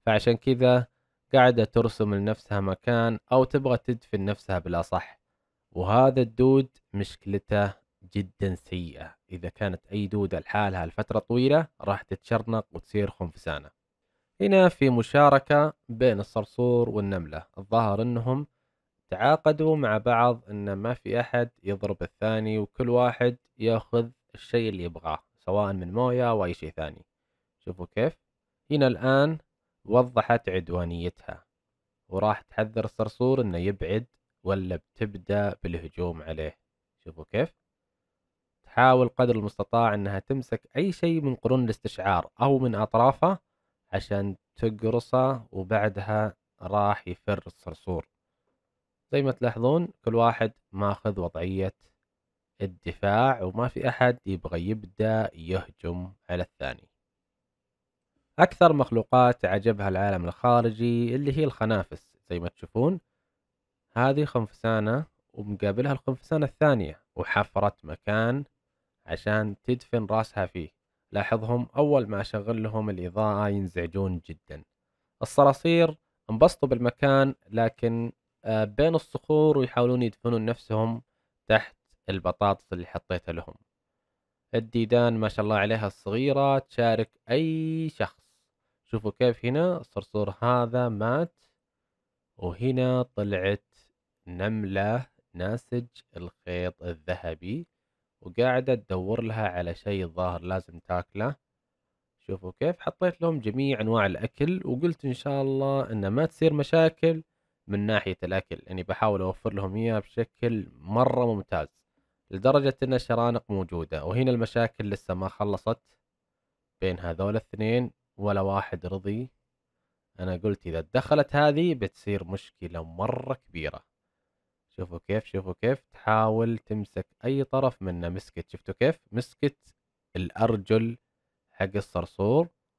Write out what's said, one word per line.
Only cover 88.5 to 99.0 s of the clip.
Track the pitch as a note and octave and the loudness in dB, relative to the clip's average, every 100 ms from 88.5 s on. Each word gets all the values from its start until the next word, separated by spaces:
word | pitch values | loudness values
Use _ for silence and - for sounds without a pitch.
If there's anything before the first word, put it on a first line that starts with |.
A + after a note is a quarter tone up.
| _ _ _ _ | _ _ _ _
شوفوا | A2 G#2 - | -6 -6 0
كيف | B2 A2+ B2 | 0 0 -2
هنا | C#3+ F3+ E3+ | 0 0 -2
الصرصور | - G2+ - G#2 G2+ - | -8 -12 -6 -4 -4 -2
هذا | A#2+ B2 A#2+ B2 B2 | 0 2 0 0 -2
مات، | G#2 A2+ C#3 E3+ _ _ _ _ _ _ _ _ _ _ - | -2 -2 -2 -4 _ _ _ _ _ _ _ _ _ _ -10
وهنا | F2+ F2 B2+ B2+ B2+ B2+ | -8 -4 -2 0 2 0
طلعت | B2 - G2+ F#2+ F#2+ G#2 _ _ _ _ _ _ - | -2 -4 -2 0 0 -2 _ _ _ _ _ _ -14
نملة | F2 G2+ A2 G2 F#2+ G#2 A#2+ B2+ _ _ | -6 -4 -4 -4 -2 0 -2 -4 _ _
ناسج | E2+ F#2 A2 - B2 A#2+ - _ - | -8 -6 -6 -6 -8 -8 -14 _ -14
الخيط | F2 - F2+ F2+ F2+ - | -14 -14 -8 -4 -6 -6
الذهبي | F2 D#2+ D#2+ F2 E2+ D#2+ F2+ C#3 E3+ _ _ _ _ _ | -10 -8 -6 -6 -6 -10 -8 -10 -12 _ _ _ _ _
وقاعدة | F#2 F2+ B2+ B2+ C3 B2 | -6 0 2 2 0 -2
تدور | - F#2+ | -2 -4